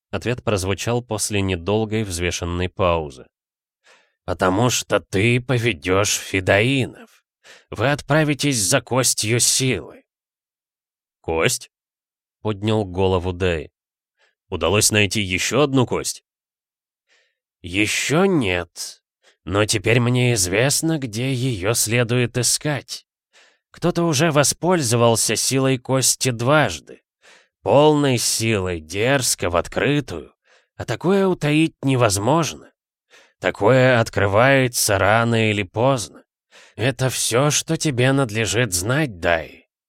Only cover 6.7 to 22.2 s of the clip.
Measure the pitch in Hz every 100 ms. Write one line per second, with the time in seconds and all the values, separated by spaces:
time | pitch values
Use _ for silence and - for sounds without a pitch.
6.7 | 139 98 - - _ _ _ - - _
7.7 | 90 120 143 - 151 151 147 143 127 92
8.7 | 135 - 123 123 - 110 120 - - 131
9.7 | 98 - - _ _ _ _ _ _ _
10.7 | _ _ _ _ _ - 80 98 - -
11.7 | _ _ _ _ _ _ _ 107 101 107
12.7 | 110 98 90 95 95 90 90 90 82 69
13.7 | _ _ _ _ _ _ _ - 90 80
14.7 | 104 - 107 101 113 95 92 - 113 147
15.7 | 135 117 85 - - _ _ _ _ _
16.7 | _ _ _ _ _ _ _ _ _ 85
17.7 | 92 107 - - 147 196 170 104 90 90
18.7 | - - - _ _ _ _ - 98 107
19.7 | 104 110 120 120 127 123 117 90 98 135
20.7 | - 160 160 131 104 131 127 131 104 92
21.7 | 117 - 120 113 123